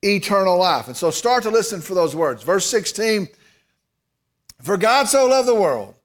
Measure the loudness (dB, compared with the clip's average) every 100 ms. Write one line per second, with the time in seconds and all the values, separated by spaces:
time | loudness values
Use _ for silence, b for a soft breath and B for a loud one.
0 | 0 -2 0 0 2 2 2 0 -4 -4
1 | -4 -2 0 0 2 0 0 -8 -4 0
2 | 0 0 -2 -2 -2 -2 0 -2 -4 -4
3 | -2 -2 -4 b b b b b _ _
4 | _ _ _ _ _ -16 -6 0 2 2
5 | 2 2 4 2 2 2 2 0 -6 -16